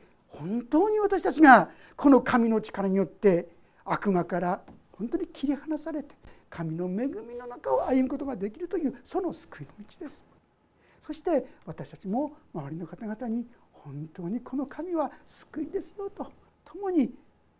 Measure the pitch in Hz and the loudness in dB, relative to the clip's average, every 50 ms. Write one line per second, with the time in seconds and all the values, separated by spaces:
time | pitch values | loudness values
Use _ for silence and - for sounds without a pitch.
0 | - _ _ _ _ _ - - 147 180 220 240 240 - - 311 392 427 427 427 | -14 _ _ _ _ _ -14 -10 -8 -6 -6 -6 -2 0 2 4 4 4 2 2
1 | 415 403 392 339 - 349 247 285 311 277 247 202 160 - - - - - - - | 2 2 2 0 0 0 4 8 10 12 12 10 8 4 -4 -16 -20 -20 -2 4
2 | - 285 269 240 247 - - 233 226 226 226 220 220 - - 202 196 190 190 196 | 6 8 8 8 6 4 2 4 4 4 2 0 -2 -4 -4 -2 0 2 2 2
3 | 185 - - - - 196 175 170 - - - - - _ _ _ - - 170 - | 0 0 0 2 4 4 4 4 0 -4 -14 -20 -20 _ _ _ -6 -4 -4 -2
4 | - 208 185 175 165 - 190 175 180 175 196 - - - - - _ _ - - | 0 2 2 2 0 0 -2 -2 -2 -2 -2 -4 -8 -14 -20 -20 _ _ -14 -10
5 | 202 247 - 359 359 - - - 277 277 277 269 - 311 311 285 - 320 294 294 | -8 -6 -4 -6 -6 -8 -8 -6 -4 -4 -4 -4 -4 -6 -8 -6 -6 -8 -8 -8
6 | - - - _ - - - - _ - - - 165 165 160 170 180 185 180 214 | -10 -12 -16 _ -20 -20 -20 -20 _ -14 -10 -8 -6 -6 -6 -4 -4 -4 -4 -4
7 | 254 285 359 415 453 480 480 480 494 480 480 - - 539 523 539 - - 254 262 | -4 -4 -6 -8 -12 -12 -14 -14 -12 -14 -12 -8 -2 0 0 0 2 2 2 2
8 | 262 254 285 269 285 277 247 180 196 214 208 - 359 - 415 339 320 240 - - | 2 0 -2 -6 -6 -6 -6 -6 -6 -8 -8 -8 -8 -6 -4 -4 -2 -4 -6 -8
9 | - - - 359 381 294 - - - - - - 143 - - - 202 - - - | -10 -6 -4 -4 -2 -4 -6 -8 -14 -18 -16 -16 -16 -16 -18 -20 -20 -20 -16 -16
10 | 339 269 - - _ _ _ _ _ _ _ _ _ _ _ _ _ _ _ _ | -16 -16 -16 -18 _ _ _ _ _ _ _ _ _ _ _ _ _ _ _ _
11 | - - 294 - - 359 320 262 254 - - - - 180 156 - 147 - 156 - | -14 -12 -12 -6 -2 0 0 0 0 -4 -12 -16 -14 -14 -12 -12 -12 -14 -14 -12
12 | - 185 202 262 302 294 302 - - _ - 160 139 139 156 170 175 - 175 - | -8 -4 -4 -2 -4 -4 -8 -14 -18 _ -10 -10 -8 -8 -10 -10 -12 -12 -12 -12
13 | 233 208 214 214 254 226 220 240 233 - - _ _ _ _ - - 143 135 147 | -10 -10 -8 -8 -6 -6 -4 -6 -6 -10 -14 _ _ _ _ -20 -16 -14 -12 -12
14 | 156 156 - - 170 170 226 240 240 - 254 285 262 - - - 320 370 339 320 | -12 -12 -12 -10 -8 -6 -6 -8 -8 -8 -8 -8 -8 -8 -10 -10 -8 -4 -2 -2
15 | 277 - - - - - - - - _ - 294 285 - - 370 - - - 415 | -2 -4 -6 -12 -20 -20 -20 -20 -20 _ -10 -10 -8 -6 -6 -8 -8 -10 -12 -12
16 | 392 392 - - - - - _ _ _ _ _ _ - - 381 403 381 359 311 | -12 -10 -10 -12 -12 -14 -16 _ _ _ _ _ _ -18 -12 -8 -4 0 0 0
17 | 233 - - - - _ _ _ _ _ _ | 0 0 -2 -10 -20 _ _ _ _ _ _